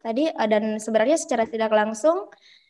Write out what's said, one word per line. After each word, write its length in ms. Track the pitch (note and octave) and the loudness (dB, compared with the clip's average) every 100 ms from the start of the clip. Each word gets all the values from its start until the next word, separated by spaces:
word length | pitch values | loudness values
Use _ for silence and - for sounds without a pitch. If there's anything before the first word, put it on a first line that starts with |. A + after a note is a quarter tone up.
Tadi, 240 | A3+ A3+ | -6 -2
eh, 240 | D#4+ - A3 | -2 0 0
dan 320 | G#3+ A3 G#3+ | 0 0 -6
sebenarnya 400 | A3 A3 A3+ D#4+ | -2 0 2 2
secara 240 | D#4+ A#3+ | 0 -2
tidak 320 | A3+ A3+ A3 G#3+ | -2 -2 0 2
langsung, 560 | G#3+ A3 D4+ F4+ G#4 - _ _ | 0 0 0 0 -4 -20 _ _